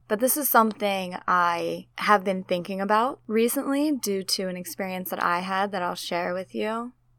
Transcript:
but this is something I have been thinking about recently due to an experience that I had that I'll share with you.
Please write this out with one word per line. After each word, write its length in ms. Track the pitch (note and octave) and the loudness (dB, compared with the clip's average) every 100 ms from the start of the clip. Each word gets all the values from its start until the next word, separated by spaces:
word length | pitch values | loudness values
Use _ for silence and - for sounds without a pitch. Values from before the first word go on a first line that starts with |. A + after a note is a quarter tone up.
| - | -4
but 140 | G#3+ | 0
this 160 | B3+ D4+ | 2 0
is 120 | C4+ | 4
something 680 | A#3+ A3 G3+ G3+ G3 F#3 F3+ - | 4 4 2 -2 -2 -4 -6 0
I 640 | F3+ F3 E3+ E3+ E3+ - - | 2 4 2 -2 -6 -8 -6
have 240 | F#3 G#3 | 4 4
been 220 | F#3+ F#3 | 4 -2
thinking 360 | F#3 F3+ F3 F#3+ | 0 -4 -2 -4
about 380 | G3 G#3+ A#3+ - - | 2 2 2 -2 -2
recently 640 | A3 A#3 C#4 C4 C#4 D4+ | 2 2 0 -2 0 0
due 320 | C#4 G#3 G3 | 0 -2 -2
to 240 | F#3+ - F#3+ | -2 -4 -4
an 100 | F3+ | -6
experience 540 | F3+ - F#3+ F#3 F#3 | -10 -8 -6 -6 -6
that 100 | F#3 | -2
I 200 | F3 F3 | 0 0
had 320 | F#3 F#3+ G3+ | 0 0 0
that 100 | G3 | 0
I'll 140 | F3+ F3+ | -4 -4
share 380 | - F3 F3+ | -4 -2 -2
with 200 | F3+ F#3 | -4 -6
you. 380 | A3+ G#3+ A3+ A#3+ - _ | -4 -4 -4 -6 -12 _